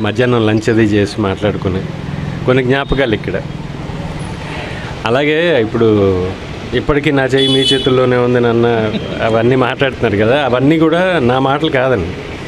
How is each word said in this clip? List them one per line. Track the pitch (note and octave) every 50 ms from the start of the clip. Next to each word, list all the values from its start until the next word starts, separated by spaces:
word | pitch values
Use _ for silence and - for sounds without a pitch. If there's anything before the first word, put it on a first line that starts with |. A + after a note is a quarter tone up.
మధ్యాహ్నం | G#2+ G#2 G2+ A2 B2+ B2 B2 A#2 A2
లంచ్ | G#2+ A2 A2 G#2+ B2
అది | A2+ A2
చేసి | A2+ G#2 G#2 G#2 G2+ F#2+ - A2+
మాట్లాడుకుని, | G#2 G2 F#2+ F#2 - G#2 F#2 F2+ - G2 F2+ F#2 - - - - - - - - - - - - -
కొన్ని | B2+ B2+ C3 C3
జ్ఞాపకాలు | B2 C3+ C#3 C#3 C3+ C#3 C3 C#3 A#2+ G#2+
ఇక్కడ. | G2 - - - - - - - - - - - - - - - - - - - - - - - - - - - - - - - - - - - - -
అలాగే | A2+ A#2 C3+ D3+ D3 D3+ D#3 E3+ F3 D#3 B2+
ఇప్పుడు | A2 G#2+ - A#2 A#2 A2 G#2+ G#2 G2 G2 F#2+ F#2 F2+ F#2 F#2+ - - - - - - - -
ఇప్పటికీ | B2+ - - D3 C#3+ C#3+ D3+
"నా | D3 C3+ C3+
చెయ్యి | B2+ C3 C3+ C3+ C3 C3+
మీ | C3
చేతుల్లోనే | C3 B2+ C3+ C3 C3 C3+ B2+ B2+ C3 B2+ B2
ఉంది | B2 B2 B2 B2 B2
నాన్న" | A#2+ A#2 A#2 A#2 A#2 A#2 A#2 A2+ A2 G#2+ A2 G#2+ - - - -
అవన్నీ | A2+ A2+ A2 A2+ A2+ A#2+ C3
మాట్లాడుతున్నారు | C3 B2+ A#2 C3 - C#3 C3 A#2 - B2 A2+ G#2 G2+ G#2+
కదా, | A2 B2+ D3 C#3+
అవన్నీ | B2 A#2 B2+ B2+ C#3+ E3 D#3
కూడా | E3 D#3+ D#3+ E3+ F#3 F#3 F3+ D#3+
నా | B2+ A#2 B2 C3
మాటలు | C3+ C3+ C#3 C#3+ D#3 D#3
కాదండి, | - C3 B2+ C3 B2+ G#2 E2 F2+ F2+ - - - - - -